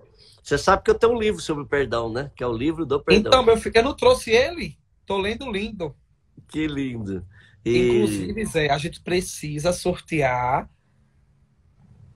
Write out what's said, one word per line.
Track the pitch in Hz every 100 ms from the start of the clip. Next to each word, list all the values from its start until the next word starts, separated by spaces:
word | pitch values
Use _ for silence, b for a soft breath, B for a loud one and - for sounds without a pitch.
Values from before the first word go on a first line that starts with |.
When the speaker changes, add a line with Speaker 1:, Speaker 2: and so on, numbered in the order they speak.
| _ b b b
Speaker 1:
você | - 143
sabe | - 190
que | -
eu | 214
tenho | 233
um | 240
livro | 214 180
sobre | - 151
o | 135
perdão, | 143 131 117 117
né? | 113 143 -
Que |
é | 123
o |
livro | 113 139 165 156
do | 143
perdão. | - 190 214
Speaker 2:
Então, | 254
meu | 226 220
filho, | 214 226
eu |
não | 247 285
trouxe | 247 254 233
ele. | 226 285 339 175 - _ _ -
Tô | 196
lendo | 196 233 269
lindo. | 196 220 208 160 - _ _ _ - -
Speaker 1:
Que | 151 156
lindo. | 143 135 117 101 92 90 b b b 113
E | 120 123
Speaker 2:
Inclusive, | 120 - 101 92 101 214
Zé, | 160 151
a | 151
gente | 160 156
precisa | - 180 180 - 151 147 156
sortear, | 175 - 131 - 156 135 123 123 139 214 _ _ _ _ _ _ _ _ _ _ _ - - -